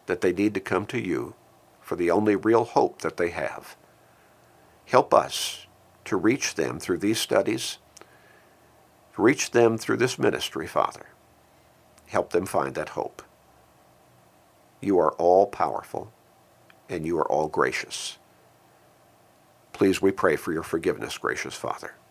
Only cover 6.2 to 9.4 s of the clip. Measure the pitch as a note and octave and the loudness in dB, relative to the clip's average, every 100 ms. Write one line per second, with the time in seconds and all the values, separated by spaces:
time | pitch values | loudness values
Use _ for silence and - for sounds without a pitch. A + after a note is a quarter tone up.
6.2 | G2+ C3+ - - C2 B1 - E2+ G2+ A2+ | 2 2 -2 -4 -4 -4 -4 -2 0 -2
7.2 | - - - B2+ - - _ - - - | 0 2 2 -2 -6 -10 _ -20 -20 -20
8.2 | _ _ _ _ _ _ _ _ _ - | _ _ _ _ _ _ _ _ _ 2
9.2 | G#2+ A#2+ | 2 2